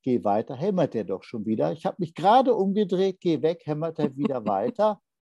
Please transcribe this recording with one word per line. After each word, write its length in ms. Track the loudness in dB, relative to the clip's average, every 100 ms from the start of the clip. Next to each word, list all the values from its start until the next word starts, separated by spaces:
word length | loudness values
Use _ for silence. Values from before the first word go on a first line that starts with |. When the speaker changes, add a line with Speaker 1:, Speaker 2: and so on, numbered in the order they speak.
Speaker 1:
geh 220 | -2 0
weiter, 300 | 2 0 -2
hämmert 400 | -4 -2 2 0
er 100 | 0
doch 180 | -4 -6
schon 240 | -8 -6 -2
wieder. 260 | 0 0
Ich 140 | -2 -6
habe 100 | -4
mich 140 | -6
gerade 400 | 0 4 6 4
umgedreht, 680 | 2 2 0 0 2 0 0
geh 220 | -2 0
weg, 200 | 0 -2
hämmert 340 | -4 -4 -4 -2
er 180 | -4 -2
wieder 280 | -4 -2
Speaker 2:
<laughs> 20 | -2
Speaker 1:
weiter. 540 | -2 -2 0 0 -2 _ _ _